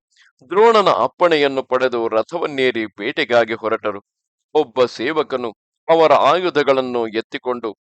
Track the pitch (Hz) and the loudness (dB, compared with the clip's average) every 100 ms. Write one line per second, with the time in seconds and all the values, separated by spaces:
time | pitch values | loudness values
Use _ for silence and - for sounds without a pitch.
0 | _ _ _ _ 127 185 233 220 185 101 | _ _ _ _ _ 2 4 4 2 2
1 | 123 - 175 156 143 135 123 127 127 120 | 0 0 2 4 2 -2 -2 -2 0 -2
2 | 113 110 110 170 156 139 127 117 107 - | -2 -2 -2 -6 -6 -2 -2 -2 -6 -8
3 | 107 156 120 120 110 113 110 110 107 101 | -8 -6 0 0 0 -4 -4 -4 -4 -10
4 | - _ _ _ _ 151 135 127 123 - | -14 _ _ _ _ -4 -2 0 -2 -2
5 | 127 156 131 131 120 - _ _ - 165 | -4 -4 -4 -6 -8 -12 _ _ 0 2
6 | 156 127 123 170 180 143 139 135 131 120 | 4 4 4 2 0 0 2 0 -2 -4
7 | 113 107 - 139 131 123 113 - | -4 -6 -6 -8 -8 -6 -8 -12